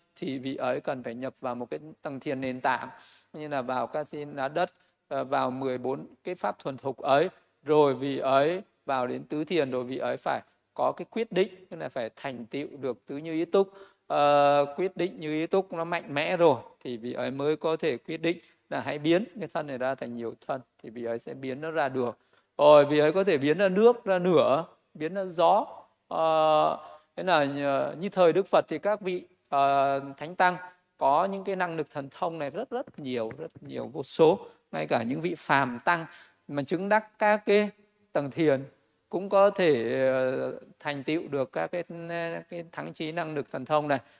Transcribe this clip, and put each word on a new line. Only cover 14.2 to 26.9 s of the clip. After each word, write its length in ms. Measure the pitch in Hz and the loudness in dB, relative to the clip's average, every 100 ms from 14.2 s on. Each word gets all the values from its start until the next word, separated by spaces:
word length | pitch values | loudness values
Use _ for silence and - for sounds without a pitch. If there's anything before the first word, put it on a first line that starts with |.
| 147 143 143 143 143 - | 6 6 6 6 2 -2
quyết 200 | 190 - | -4 -2
định 240 | 185 - | -6 -6
như 120 | 156 | -6
ý 140 | 156 165 | -4 0
túc 260 | 196 190 | 0 0
nó 120 | 170 | -4
mạnh 300 | 165 170 - | -4 -6 -4
mẽ 220 | 143 165 180 | -4 0 4
rồi 200 | 165 123 - _ | 4 4 -2 _
thì 120 | 131 117 | -10 -8
vị 160 | 120 | -8
ấy 180 | - 127 | -6 -4
mới 260 | 135 147 156 | -2 -2 0
có 200 | 165 160 | -2 -2
thể 200 | 160 120 | -2 -4
quyết 260 | - 160 | -6 -4
định 160 | 165 165 _ _ - | -4 -4 _ _ -10
là 100 | 143 | -8
hãy 180 | 127 147 | -6 -2
biến 260 | 156 175 240 233 | 2 2 0 -10
cái 80 | 156 | -8
thân 120 | 165 147 | -8 -6
này 120 | 123 | -4
ra 160 | 127 | -4
thành 220 | 135 120 120 | -4 -6 -8
nhiều 180 | 117 120 - | -8 -8 -8
thân, 140 | 135 - _ | -10 -10 _
thì 80 | 131 | -16
vị 140 | 117 | -8
ấy 140 | 117 117 | -6 -6
sẽ 160 | - | -8
biến 260 | 135 131 131 | -10 -10 -8
nó 100 | 160 | -6
ra 180 | 160 139 | -2 -2
được. 300 | 131 120 - _ _ _ - | -2 -4 -6 _ _ _ 6
Rồi 260 | 147 147 | 10 10
vị 140 | 139 151 | 10 4
ấy 140 | 151 | 4
có 120 | 185 | 4
thể 140 | 196 147 | 2 2
biến 200 | 143 170 | 2 2
ra 100 | 196 | 2
nước, 360 | 185 233 240 | 6 6 6
ra 140 | 196 185 | 2 2
lửa, 460 | 175 156 117 143 175 _ _ | 4 6 6 2 -2 _ _
biến 200 | 151 160 | -8 -6
ra 100 | 196 | -6
gió. 420 | 190 170 170 208 294 - - _ - | -4 2 4 4 2 -8 -20 _ -8
Ờ, 720 | 170 160 160 156 156 156 - - | -2 2 4 4 4 2 -2 -10